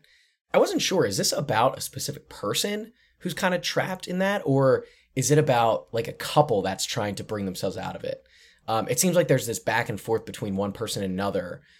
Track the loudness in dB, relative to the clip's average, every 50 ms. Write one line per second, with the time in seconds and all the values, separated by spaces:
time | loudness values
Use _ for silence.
0 | _ _ _ _ _ _ _ _ _ _ 2 4 4 4 2 -2 -2 0 2 2
1 | 2 2 0 0 -2 -2 -2 -2 -2 0 4 4 4 4 4 0 -10 -10 -8 -8
2 | -8 -8 -8 -10 -14 -18 -12 -6 -4 -2 -2 0 0 -2 -2 -4 -6 -10 _ _
3 | _ _ _ _ -8 -6 -4 0 0 0 0 0 -2 -2 -2 -2 -2 -2 -4 -8
4 | -6 -6 -2 0 0 0 0 0 0 2 2 4 6 6 4 4 2 -4 _ _
5 | _ _ -4 -2 2 4 4 4 4 4 4 4 4 4 2 0 -2 -4 -6 -6
6 | -4 -6 -8 -10 -6 0 4 4 4 4 2 0 0 0 -2 -2 -4 -4 -2 -2
7 | -2 -2 -4 -6 -6 -6 -4 -4 -4 -4 -4 -4 -4 -4 -4 -4 -6 -6 -6 -6
8 | -6 -6 -8 -8 _ _ _ -20 -20 -20 _ _ -6 -2 -2 -2 0 0 0 2
9 | 2 4 4 4 4 4 2 2 2 -2 -6 -4 -2 0 0 0 0 -2 -4 -6
10 | -2 -2 -2 -2 -2 -6 -10 -8 -6 -4 -2 -2 -2 -2 -4 -6 -6 -6 -4 -4
11 | -4 -4 -2 -2 -2 -2 -2 -2 -4 -4 -10 -14 _ _ _ _